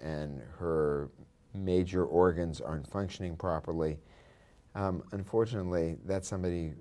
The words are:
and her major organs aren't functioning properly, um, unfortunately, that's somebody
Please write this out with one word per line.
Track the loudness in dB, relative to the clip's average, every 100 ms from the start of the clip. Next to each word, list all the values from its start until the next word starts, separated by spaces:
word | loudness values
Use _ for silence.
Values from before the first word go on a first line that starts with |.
and | -6 -4 -4 -8 -12 -4
her | 0 4 4 2 -4 -10 -20 _ _
major | -6 2 4 4 2 4
organs | 8 6 6 0 -4
aren't | -4 -6 -4
functioning | -4 -4 -4 -8 -4
properly, | -2 -2 -2 -2 -2 -2 -10 -20 -20 -20 -20 -20 _
um, | -4 -2 -2 -6
unfortunately, | -8 -2 0 2 0 0 0 0 -2 -4
that's | -4 -4
somebody | -2 -2 0 -4 -8